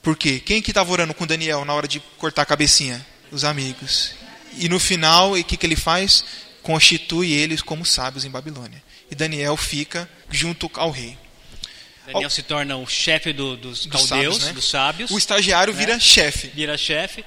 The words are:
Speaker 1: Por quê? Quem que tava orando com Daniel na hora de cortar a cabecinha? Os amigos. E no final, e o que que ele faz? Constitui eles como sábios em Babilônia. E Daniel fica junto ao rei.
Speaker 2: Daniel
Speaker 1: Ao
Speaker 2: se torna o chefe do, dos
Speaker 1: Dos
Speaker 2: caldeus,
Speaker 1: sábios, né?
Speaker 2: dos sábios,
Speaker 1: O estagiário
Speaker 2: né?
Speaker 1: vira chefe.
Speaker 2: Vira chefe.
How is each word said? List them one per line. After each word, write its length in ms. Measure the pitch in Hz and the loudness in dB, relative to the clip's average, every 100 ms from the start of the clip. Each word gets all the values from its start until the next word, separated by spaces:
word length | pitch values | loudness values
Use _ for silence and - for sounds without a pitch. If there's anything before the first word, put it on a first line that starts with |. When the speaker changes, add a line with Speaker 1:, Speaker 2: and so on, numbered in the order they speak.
Speaker 1:
Por 140 | - 156 | -2 0
quê? 240 | 151 131 | 0 -2
Quem 180 | - 214 | 0 -2
que 120 | 208 | 0
tava 180 | 208 175 | 0 2
orando 220 | 180 165 | 0 0
com 140 | 151 165 | -2 -4
Daniel 360 | 160 160 147 | -2 -2 -2
na 100 | 143 | -2
hora 140 | 147 147 | -2 -2
de 120 | 147 - - | -6 -8 -6
cortar 260 | 160 151 | -2 0
a 20 | 143 | 2
cabecinha? 600 | 147 147 - 139 123 135 - - | 4 4 4 2 -8 -14 -20 -12
Os 120 | 147 | -4
amigos. 680 | 147 147 135 127 135 - - - - - - 156 | -2 -2 -6 -8 -4 -2 -2 -6 -18 -20 -18 -4
E 100 | 175 | 0
no 120 | 180 | 2
final, 580 | - 185 160 170 190 190 | 2 2 6 6 6 2
e 40 | |
o 20 | |
que 120 | 170 - | -2 -2
que 100 | 175 | 0
ele 100 | 156 | 0
faz? 480 | - 175 196 - - - - - | 0 0 4 2 2 -16 -20 -14
Constitui 720 | - 160 - 165 - 165 180 | -2 4 4 4 -2 -2 0
eles 300 | 147 156 160 | 2 0 -2
como 240 | - 156 170 | -6 -6 -2
sábios 400 | - 131 135 135 | -2 -2 -6 -10
em 40 | |
Babilônia. 540 | 131 147 143 117 120 _ - _ | -10 -12 -14 -16 -18 _ -20 _
E 60 | 147 | -4
Daniel 400 | 160 151 143 151 | -4 -2 -2 -2
fica 540 | - 147 151 170 175 - - | -2 -4 -6 -8 -10 -16 -6
junto 400 | 147 165 170 165 - | -2 -2 -4 -8 -2
ao 140 | 165 | -4
rei. 280 | 131 117 123 - - - - - - - - - | -4 -12 -14 -20 -20 -20 -16 -16 -18 -20 -20 -8
Speaker 2:
Daniel 200 | - 143 | -6 -4
Speaker 1:
Ao 40 | |
Speaker 2:
se 120 | - | -6
torna 340 | - 147 139 131 | -4 -4 -4 -6
o 100 | 127 | -6
chefe 440 | - - 156 165 | -2 0 0 0
do, 240 | 139 135 123 | -4 -6 -6
dos 300 | 123 120 156 | -10 -10 -4
Speaker 1:
Dos 240 | 143 127 | 0 2
Speaker 2:
caldeus, 260 | 135 139 214 | 2 0 0
Speaker 1:
sábios, 80 | 151 | -4
né? 80 | |
Speaker 2:
dos 120 | 135 117 | -2 -2
sábios, 460 | 143 139 160 240 | 0 0 -2 -4
Speaker 1:
O 60 | 202 | -2
estagiário 540 | - 202 190 175 202 | 2 2 4 4 4
Speaker 2:
né? 80 | 190 | 2
Speaker 1:
vira 200 | 214 233 | 0 4
chefe. 480 | - - 151 - 135 | 8 8 6 0 -8
Speaker 2:
Vira 300 | 143 151 151 | -6 -4 -4
chefe. 460 | - 156 185 - | -2 -2 -4 -10